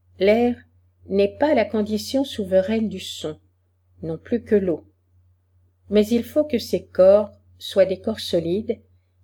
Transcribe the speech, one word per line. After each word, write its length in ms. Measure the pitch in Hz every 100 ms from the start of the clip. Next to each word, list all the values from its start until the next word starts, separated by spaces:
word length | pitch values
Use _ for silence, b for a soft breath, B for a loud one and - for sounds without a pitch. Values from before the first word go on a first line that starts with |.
| _ -
L'air 380 | 190 226 240 240 - _ _ _ -
n'est 260 | 196 202 -
pas 160 | 294 262
la 100 | 208
condition 580 | 220 208 214 - 269
souveraine 640 | 269 - 185 190 190 226 214
du 140 | 185
son, 360 | - - 156 151 _ _ _ _ _ _
non 160 | 160 160
plus 280 | - 240 -
que 100 | 208
l'eau. 340 | 190 156 - _ _ _ _ _ _ _ _ _ _
Mais 180 | 202 214
il 160 | 240
faut 220 | - 302 302
que 140 | 247
ces 260 | - 180 -
corps 480 | - 190 202 202 - _ _
soient 280 | - 202 190
des 140 | 185
corps 220 | - 214
solides, 580 | - 175 165 190 240 226 _ _ _ _